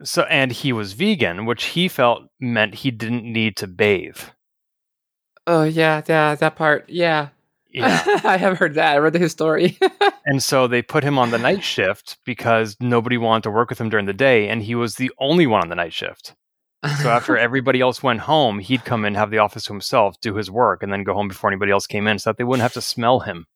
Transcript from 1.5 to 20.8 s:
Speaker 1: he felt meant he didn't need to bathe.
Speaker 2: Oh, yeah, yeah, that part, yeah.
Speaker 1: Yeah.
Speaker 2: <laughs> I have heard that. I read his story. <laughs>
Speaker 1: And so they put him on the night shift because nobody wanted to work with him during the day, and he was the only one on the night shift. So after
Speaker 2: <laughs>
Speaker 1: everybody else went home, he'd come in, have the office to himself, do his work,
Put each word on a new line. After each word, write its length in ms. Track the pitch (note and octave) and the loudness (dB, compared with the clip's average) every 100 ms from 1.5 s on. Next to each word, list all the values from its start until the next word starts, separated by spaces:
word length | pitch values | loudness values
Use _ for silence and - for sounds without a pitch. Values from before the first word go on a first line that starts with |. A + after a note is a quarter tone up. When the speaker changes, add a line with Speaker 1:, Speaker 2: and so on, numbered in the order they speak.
| A#2+ - | -4 -4
Speaker 1:
he 220 | E3 F3+ | -2 -2
felt 360 | - A#2+ A2+ - _ | 2 0 0 -6 _
meant 360 | B2+ A#2 G#2+ G#2+ | -2 0 0 -2
he 160 | C3+ | -6
didn't 320 | A2 A2 A#2+ | -4 -4 -4
need 340 | A#2 A2+ A2 G#2 | -4 -2 -2 -4
to 100 | G2+ | -6
bathe. 520 | F2+ G#2 F#2+ D#2 - - _ _ _ _ _ _ _ _ _ _ _ - | 0 2 2 -2 -14 -20 _ _ _ _ _ _ _ _ _ _ _ 0
Speaker 2:
Oh, 160 | E3 | 2
yeah, 380 | D#3 D#3+ D#3+ D#3 D3+ | 2 2 2 0 0
yeah, 280 | D#3+ D3+ D3 | 2 2 2
that 200 | D#3 - | -2 0
part, 340 | D#3+ D3 - | 0 0 -2
yeah. 400 | F3 E3+ D#3 C#3+ - _ _ _ | -2 0 0 -2 -10 _ _ _
Speaker 1:
Yeah. 320 | - B3 F3 | -2 0 2
Speaker 2:
<laughs> 180 | F4+ G#4 | 2 0
I 140 | G#3+ F#3+ | 2 2
have 200 | G3 F#3 | 2 2
heard 180 | F3 D3 | 0 2
that. 200 | D#3+ C#3+ | 2 4
I 20 | |
read 180 | D#3 E3+ | 2 2
his 160 | E3+ | 0
story. 460 | - D#3+ D#3 F3 - | 0 0 2 0 2
<laughs> 40 | F#4+ - G4+ - - | 0 2 0 0 -2
Speaker 1:
And 180 | C3+ | -2
so 240 | - C#3+ B2 | 2 2 2
they 160 | A#2+ | 0
put 200 | A#2 D#3 | 0 0
him 140 | C#3 C#3 | 2 2
on 140 | A#2+ | 2
the 80 | A#2 | 2
night 240 | B2 F#3+ | 0 0
shift 540 | - - F#2+ G#2 - - | -2 -2 -2 -2 -10 -14
because 540 | - A#2 A#2 A2+ A2 G#2 | -10 -4 0 2 0 -4
nobody 380 | B2 A#2+ A#2 B2 | -2 0 0 0
wanted 260 | A2+ A2 | 2 0
to 80 | G#2+ | 2
work 180 | G#2+ A#2+ | -2 -2
with 100 | B2 | -2
him 80 | A2 | -2
during 160 | G#2+ G2 | -2 -2
the 80 | |
day, 340 | G2 C3+ A#2+ G#2 | 0 4 4 2
and 140 | A2+ | -2
he 140 | G#2+ A#2 | -4 -4
was 200 | A#2+ - | -4 -4
the 140 | B2+ - | -6 -4
only 300 | C3+ E3+ D3+ | 0 2 4
one 140 | G#2+ | 2
on 60 | E2+ | 0
the 60 | F2 | -4
night 160 | E2+ | -6
shift. 420 | - F#2+ - - - _ _ _ _ D3+ C#3+ | -6 -10 -12 -20 -20 _ _ _ _ -6 -2
So 80 | C#3 | 2
after 260 | A#2+ - A#2 | 2 2 0
Speaker 2:
<laughs> 0 | |
Speaker 1:
everybody 440 | A#2 C3 B2+ B2+ | 0 0 0 2
else 220 | B2+ A#2+ | 2 0
went 160 | C3 A2+ | -2 -2
home, 400 | C3+ D#3 B2+ G2+ | 0 2 2 0
he'd 260 | F#2+ B2+ - | -2 -4 -2
come 200 | A#2 G#2 | -2 0
in, 100 | G2+ | 0
have 160 | G#2 | 0
the 80 | G#2+ | 2
office 240 | G#2 A2 | 0 -2
to 100 | - | -10
himself, 460 | G2+ - C3 G2+ F#2 | -10 -2 2 2 0
do 140 | A#2 G2+ | -6 -4
his 160 | F#2+ | -4
work, 320 | G#2 A#2 F#2 | 0 0 0